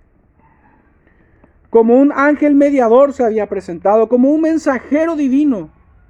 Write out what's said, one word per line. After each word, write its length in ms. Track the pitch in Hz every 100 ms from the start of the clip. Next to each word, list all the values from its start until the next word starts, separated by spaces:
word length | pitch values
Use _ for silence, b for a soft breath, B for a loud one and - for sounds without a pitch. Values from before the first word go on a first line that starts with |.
| _ _ _ _ b b b b b b b b b b b b _
Como 280 | 226 226 247
un 120 | 285
ángel 420 | 277 285 294 294
mediador 600 | 285 285 277 233 240 285
se 100 | -
había 240 | 233 214 202
presentado, 640 | 196 180 170 190 220 220
como 200 | 247 262
un 120 | 311
mensajero 720 | 320 320 294 262 - 294 330 311
divino, 560 | 277 269 302 214 156 _ _ _